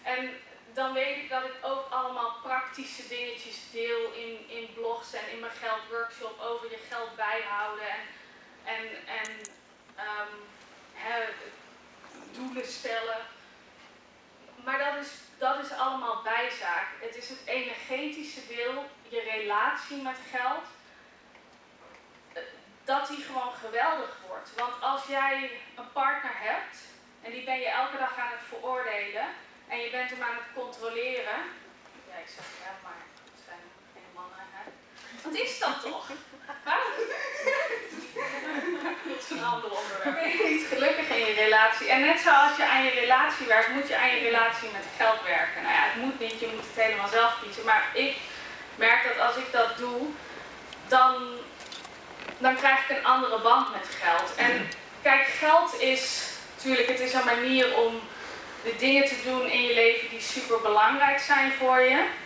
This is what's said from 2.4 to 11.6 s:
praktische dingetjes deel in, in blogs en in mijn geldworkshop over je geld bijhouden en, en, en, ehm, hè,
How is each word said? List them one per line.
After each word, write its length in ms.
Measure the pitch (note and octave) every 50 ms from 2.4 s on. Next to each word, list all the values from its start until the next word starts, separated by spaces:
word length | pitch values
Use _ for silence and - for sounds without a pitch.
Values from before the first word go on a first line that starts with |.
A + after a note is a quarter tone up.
| -
praktische 640 | C4 C4 B3+ B3+ - - - C4+ - - - - G#3+
dingetjes 640 | A#3+ A#3+ B3 A#3+ A#3 A#3 - A#3 - - - -
deel 420 | - A#3 A3+ A#3 A#3 A#3 A3+ A3 G#3+
in, 360 | A#3 A#3 A3+ A3+ A3 A3 -
in 240 | A#3 A#3 A3+ A3 G#3
blogs 400 | A3+ A3+ A3+ A#3 A#3+ - - -
en 180 | A3+ G#3+ A3
in 80 | A#3 A3+
mijn 120 | A3+ A3+ A3+ -
geldworkshop 800 | A#3 A3+ A3 A3 G#3 A3 A3+ A#3 C#4 D4 - - A#3 A3 A3 -
over 300 | - A#3 A#3 A#3 A3+ A3+
je 100 | A3+ A3 - -
geld 260 | B3 A#3 A#3 A3+ A3+
bijhouden 760 | A3 G#3+ G#3 A3 A3+ A3 G#3+ G#3 G#3 G#3+ G#3+ G#3+ G#3 G#3+ G#3
en, 120 | - - - - - - - - - - - - - - -
en, 220 | - A3+ A3+ A3+ A3 A3 - - -
en, 220 | - A3 A3 A3 A3 G#3+ G#3+ G#3 - - _ - - _ - - -
ehm, 380 | - G#3 G#3 G#3 G#3 G#3 G#3 G#3 G#3 G#3 G#3 - - - - - - - - -
hè, 260 | - - A3 A#3 A#3 A3+ A3 A3 A3 G#3+ G#3 - -